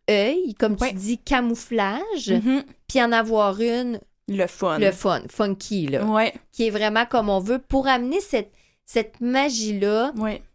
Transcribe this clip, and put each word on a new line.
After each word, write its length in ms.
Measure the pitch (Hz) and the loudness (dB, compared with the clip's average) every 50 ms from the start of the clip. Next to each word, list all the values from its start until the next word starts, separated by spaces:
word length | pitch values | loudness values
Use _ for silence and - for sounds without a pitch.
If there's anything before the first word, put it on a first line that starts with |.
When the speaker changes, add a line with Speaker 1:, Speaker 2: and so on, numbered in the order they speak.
| - - | 0 2
Speaker 1:
œil, 440 | 214 202 202 233 302 370 370 269 202 | 2 4 4 2 0 0 -2 -2 -2
comme 220 | - 226 214 208 196 | 0 0 0 2 2
Speaker 2:
Ouais. 100 | 247 262 | 0 -2
Speaker 1:
tu 40 | 190 | -2
dis, 220 | 190 196 214 240 - | -2 -4 -4 -4 -4
camouflage, 1120 | - - 277 254 240 233 233 233 - - 240 220 196 196 208 277 381 453 415 302 220 - | -2 0 0 2 2 0 -2 -4 -4 -4 -2 0 0 0 -2 -4 -6 -6 -6 -6 -2 0
Speaker 2:
Mhm. 320 | 190 226 208 254 262 277 - - - _ _ - | 0 2 2 2 0 0 -2 -6 -20 _ _ -2
Speaker 1:
puis 140 | - 262 | 0 2
en 100 | 240 233 | 2 4
avoir 480 | 233 226 226 220 226 214 208 202 190 208 | 2 2 2 2 2 2 2 2 0 0
une 380 | 226 233 233 247 254 240 233 202 - _ _ _ - - | -2 0 0 -2 -2 -4 -6 -8 -10 _ _ _ -10 -6
Speaker 2:
Le 180 | 202 196 185 | -2 -2 -2
fun. 320 | 180 - - 196 180 156 202 | -2 -2 -2 -2 0 2 2
Speaker 1:
le 120 | 208 196 | 2 2
fun, 300 | 185 190 - 196 170 127 - - | 2 2 0 0 0 -2 -4 -6
funky, 580 | - - 170 190 196 196 - - 220 190 160 139 | -2 -2 0 0 -2 -4 -6 -6 -4 -2 -2 0
là. 160 | 135 127 202 | 0 0 0
Speaker 2:
Ouais. 280 | 214 214 214 220 - - - _ _ | 2 2 2 2 0 -2 -6 _ _
Speaker 1:
Qui 140 | - - 226 | -4 -2 -2
est 40 | 226 | 0
vraiment 360 | 208 208 214 214 214 220 240 | 0 0 0 2 2 2 0
comme 220 | 240 - 240 214 208 | 2 0 0 2 2
on 100 | 196 190 | 0 0
veut 180 | 185 208 254 262 | 0 0 -2 -2
pour 280 | - - 269 269 262 269 | -2 0 0 0 2 2
amener 320 | 262 247 240 254 311 403 | 2 2 0 -2 -2 -2
cette, 320 | 381 - - 226 202 - _ _ _ _ _ _ _ | -2 0 -2 -2 -2 -4 _ _ _ _ _ _ _
cette 340 | - - 226 220 220 - - | -4 -2 -2 -2 -2 -6 -6
magie-là 920 | 233 240 254 269 277 294 247 226 220 214 208 196 202 202 208 220 240 285 294 | -4 0 0 0 0 0 -2 -4 -4 -4 -2 0 0 2 2 2 0 -2 -2
Speaker 2:
Ouais. 260 | 214 214 214 208 - - - _ | -4 -4 -4 -6 -8 -12 -20 _